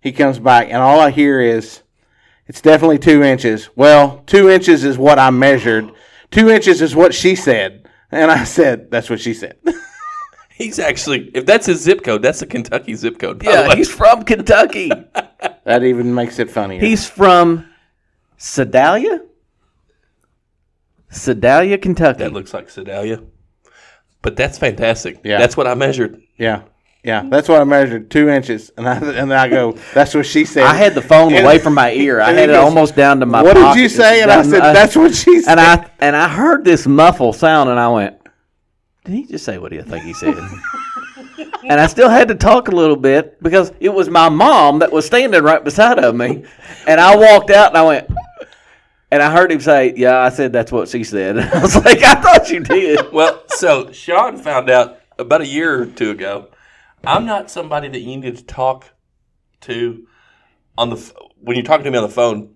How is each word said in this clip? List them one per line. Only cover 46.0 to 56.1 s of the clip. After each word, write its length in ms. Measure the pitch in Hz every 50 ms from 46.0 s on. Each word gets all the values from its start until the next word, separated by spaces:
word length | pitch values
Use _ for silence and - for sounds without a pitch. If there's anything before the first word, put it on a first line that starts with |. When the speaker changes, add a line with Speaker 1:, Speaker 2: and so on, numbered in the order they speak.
| 131 120 113
Speaker 3:
me, 300 | 120 120 123 - 147 - - _ _ - - - - -
and 120 | 151 160 160
I 180 | 175 190 208
walked 340 | 208 214 220 208 196 - -
out 180 | 196 202 208 -
and 80 | -
I 60 | 165
went, 280 | 160 160 151 135 - - - - - - _ - - _ _ _ _ _ _ _ _ _ _ _ _ _
and 120 | - 143
I 80 | 147 151
heard 220 | 156 170 185 180
him 80 | 165 143
say, 320 | 127 156 147 139 131 123 -
"Yeah, 240 | 113 123 127 127 127
I 100 | 127 127
said 240 | 123 - 143 127 117
that's 180 | 120 113 -
what 160 | 123 117 87 87
she 160 | - 123 110
said." 320 | - 104 101 95 95 104
<laughs> 20 | 113
And 120 | 107 -
I 100 | - 160
was 160 | - 190 -
like, 260 | - - - - -
"I 120 | - 254 -
thought 340 | - - 349 349 - - -
you 120 | 339 -
did." 520 | - - 311 381 190 160 151 156 - -
Speaker 2:
Well, 300 | 156 156 156 165 - - _ _
so 440 | - - 185 175 147 131 - -
Sean 460 | - - - - 170 190 233 247 - 302
found 320 | - 151 143 127 127 127
out 300 | 127 127 117 117 - _ _ _ _ -
about 240 | 123 120 143 160
a 40 | 156
year 360 | 139 135 151 165 165 143 127
or 40 | 120
two 240 | - - - 120 107